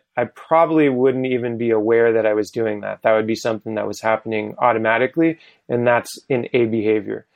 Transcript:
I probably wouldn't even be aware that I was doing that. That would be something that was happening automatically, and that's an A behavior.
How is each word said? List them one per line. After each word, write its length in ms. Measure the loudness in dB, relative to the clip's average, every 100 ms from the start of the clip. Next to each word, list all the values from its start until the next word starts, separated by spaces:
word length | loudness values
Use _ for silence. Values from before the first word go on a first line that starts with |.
| _ -6
I 80 | -6
probably 640 | -8 0 2 4 4 2
wouldn't 360 | 2 0 0 -2
even 320 | -2 -4 -4
be 140 | 0
aware 400 | 0 2 4 4
that 140 | 2 2
I 80 |
was 180 | 0 -2
doing 300 | -4 -4 -4
that. 200 | -8 -4
That 120 | 2
would 120 | 2 0
be 80 |
something 420 | -4 -4 -6 -6 -6
that 120 | -6
was 140 | -4
happening 540 | -2 -2 -2 -6 -6 -2
automatically, 800 | 0 2 0 0 0 0 0 -2 -10 _ -6
and 180 | -2 2
that's 320 | 0 -2 -12 -4
an 200 | -4 -2
A 120 | 0 0
behavior. 600 | 0 0 -2 -2 -10 -12